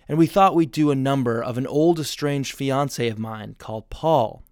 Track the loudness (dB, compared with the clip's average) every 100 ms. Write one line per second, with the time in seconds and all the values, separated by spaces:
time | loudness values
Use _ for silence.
0 | -2 2 2 4 4 4 0 2 2 2
1 | 2 0 0 -2 -4 -4 -2 2 4 2
2 | -2 -4 -2 -2 -4 -4 -2 0 -2 -2
3 | -4 -4 -8 -10 -14 -14 -12 -12 -12 -4
4 | 2 2 0 -6 -20